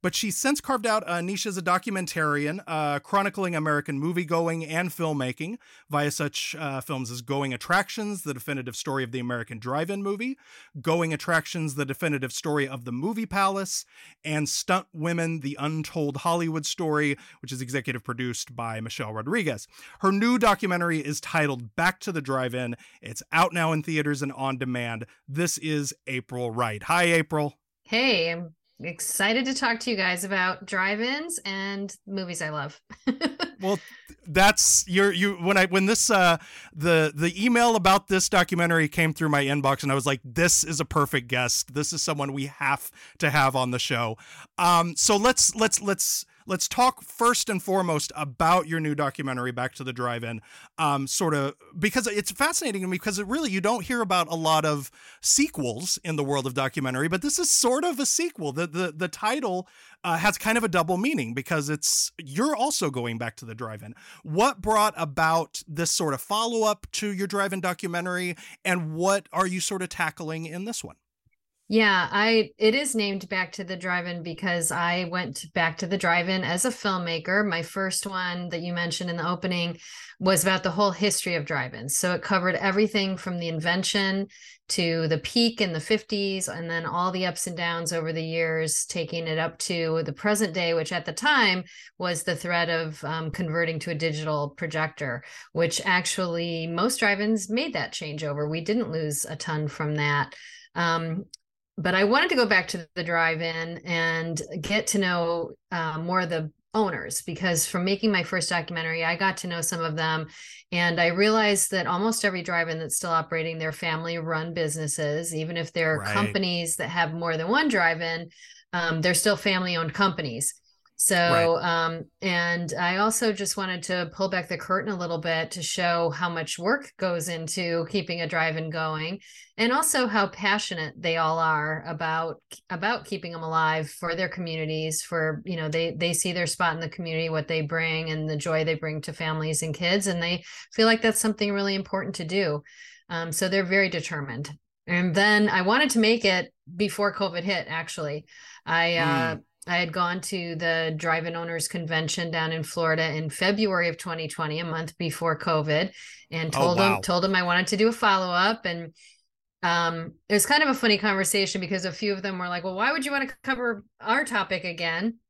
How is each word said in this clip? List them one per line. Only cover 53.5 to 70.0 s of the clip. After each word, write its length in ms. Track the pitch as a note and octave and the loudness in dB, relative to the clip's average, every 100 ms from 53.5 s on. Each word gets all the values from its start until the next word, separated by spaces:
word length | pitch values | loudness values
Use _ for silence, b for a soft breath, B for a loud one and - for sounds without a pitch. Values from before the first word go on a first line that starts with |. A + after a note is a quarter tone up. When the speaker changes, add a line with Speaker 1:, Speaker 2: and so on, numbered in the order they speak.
| F#3+ | 0
Speaker 1:
don't 240 | G3 A#3+ | 0 0
hear 180 | F3 B3 | -2 -2
about 260 | G#3+ F3+ D#3+ | 2 2 2
a 60 | E3 | 0
lot 300 | D#3+ D#3 D#3 | 4 4 4
of 260 | D3 C3+ B B B | 0 -4 B B B
sequels 800 | - - D4+ - C3 A2+ F3+ - | 0 2 2 0 -4 -2 -4 -4
in 120 | F3 D#3 | -2 -2
the 80 | |
world 220 | C#3 C#3+ C3 | 2 2 0
of 80 | |
documentary, 540 | B2+ C3+ - C3+ B2+ D#3 | 0 0 0 -2 0 0
but 140 | F3+ | 0
this 160 | F#3 - | 0 0
is 140 | F4+ | 2
sort 320 | - A#3+ B3+ | 4 4 4
of 160 | F4 C4 | 2 0
a 60 | C#4 | 0
sequel. 480 | - E4+ - D#3 | 0 -2 -4 -6
The, 140 | C3+ E3+ | -2 -4
the, 260 | D#3 F3+ D3+ | -2 -4 -2
the 120 | F3+ | -6
title, 600 | - G#3+ C4+ B3 F3+ F#3 B B B | -2 -2 -2 -2 -4 -6 B B B
uh, 120 | F3+ E3 | -2 2
has 220 | F#3+ - | 2 2
kind 200 | G#3+ A3+ | 2 2
of 60 | |
a 60 | A3 | 2
double 260 | F3 E3 F3+ | 2 2 2
meaning 380 | A#3+ D4 A#2 | 0 0 -2
because 360 | A#2 C3 E3 C#3+ | -4 -2 -2 0
it's, 420 | D3+ - - - - | -2 0 0 0 -4
you're 380 | D#3 C#3+ C4+ D4 | -8 -2 0 2
also 340 | C4+ - E3+ | 0 0 -2
going 280 | C3 A#2+ A2+ | -2 -4 -4
back 180 | A#2 - | -6 -8
to 100 | A#2 | -14
the 100 | A2+ | -10
drive-in. 380 | A#2 G#2+ G#2 A#2 B B | -8 -10 -14 -18 B B
What 380 | - D#3+ A#3 A3+ | -4 2 2 2
brought 320 | G3 G#3+ G#3 - | 2 4 4 2
about 640 | E3 C#3 D#3+ E3 D#3+ - - | -6 2 4 4 0 -8 -10
this 240 | D3+ E3+ | -4 0
sort 220 | - D#3+ | 0 0
of 80 | C3+ | -2
follow-up 680 | - G#3 A3+ A#3 G#3+ G#3 - | -2 0 0 2 2 0 -4
to 180 | - G#3 | -6 -4
your 160 | G3 G3 | -2 -2
drive-in 320 | G3+ G3 F#3+ | 0 -2 0
documentary, 800 | F3+ F3 F#3 F3 F3+ F3+ F3+ E3+ B B | -4 -4 -4 -4 -4 -4 -4 -6 B B
and 300 | F#3 F3+ D#3+ | -2 0 0
what 340 | D#3 F3+ G3+ - | 0 2 2 0
are 140 | D#3+ F#3 | 0 0
you 120 | F#3 | 0
sort 220 | D#3+ G3 | -2 -2
of 80 | F3+ | -4
tackling 560 | - | -2